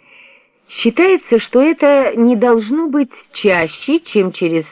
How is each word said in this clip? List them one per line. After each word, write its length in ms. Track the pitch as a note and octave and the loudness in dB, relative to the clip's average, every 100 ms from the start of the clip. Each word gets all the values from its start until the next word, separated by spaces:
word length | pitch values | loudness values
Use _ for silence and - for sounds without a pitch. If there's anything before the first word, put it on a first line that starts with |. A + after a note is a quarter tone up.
| _ - - _ _ _ _ | _ -20 -20 _ _ _ _
Считается, 720 | - A#3 A#3 F4+ F4+ - A3+ | -6 -2 0 2 0 0 -2
что 220 | - B3 | 0 0
это 520 | D4 E4 C#4+ C#4+ B3+ A3+ | 2 2 2 2 2 0
не 220 | A#3 A#3+ | 2 2
должно 500 | A#3+ A#3 G#3+ D4 E4 | 2 0 0 -4 -2
быть 240 | C#4 C4 - - | -2 -4 -6 -20
чаще, 680 | - G#3 F3+ D#3+ - - D#4+ | -4 -2 0 -2 -6 -4 -4
чем 320 | - A3 F#3 | -2 -2 -2
через 320 | E3+ F3 E3 D#3 | -2 -4 -2 -6